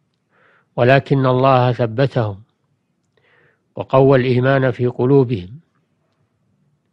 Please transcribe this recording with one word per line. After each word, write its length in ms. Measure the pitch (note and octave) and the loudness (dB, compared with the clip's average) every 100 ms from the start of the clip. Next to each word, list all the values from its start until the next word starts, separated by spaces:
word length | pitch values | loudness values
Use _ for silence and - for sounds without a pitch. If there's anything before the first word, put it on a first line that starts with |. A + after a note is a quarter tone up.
| _ _ _ _ _ _ _ - | _ _ _ _ _ _ _ -2
ولكن 500 | B2 C#3 - C#3 C3 | 2 2 0 -2 0
الله 460 | B2+ C3+ B2+ B2 | 0 2 2 0
ثبتهم، 720 | A#2 A#2 A2 C#3 C3 G#2+ G2 - _ _ _ _ _ _ _ _ _ _ _ _ - | -2 -4 -2 -2 -2 -6 -8 -18 _ _ _ _ _ _ _ _ _ _ _ _ -14
وقوى 420 | - C3+ C3+ C3+ | -2 2 4 2
الإيمان 540 | B2+ B2 C3 C3+ C3 | 0 0 0 0 -2
في 160 | A#2 B2 | -2 -4
قلوبهم. 720 | - B2 C#3 B2 G#2+ F#2 C#3+ _ _ _ _ _ _ _ _ _ _ _ _ _ | -2 2 2 0 -4 -10 -18 _ _ _ _ _ _ _ _ _ _ _ _ _